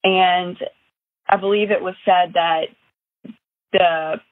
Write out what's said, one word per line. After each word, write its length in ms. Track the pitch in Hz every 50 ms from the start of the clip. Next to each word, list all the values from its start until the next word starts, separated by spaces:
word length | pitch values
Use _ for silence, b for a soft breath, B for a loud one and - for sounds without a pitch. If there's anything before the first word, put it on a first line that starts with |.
| -
And 540 | 190 190 185 185 180 180 180 180 175 180 - - - _ _ _ _ _ _ _ _ _ _ _ -
I 80 | 196
believe 340 | 196 185 196 202 208 214 202
it 100 | 214 180
was 140 | - 185 185 - -
said 300 | 208 185 180 180 170 175
that 300 | 175 165 170 160 160 160 - _ _ _ _ _ _ _ _ _ _ _ - - _ _ _ _ _ _ _
the 480 | - 190 185 170 165 160 156 160 160 226 _ _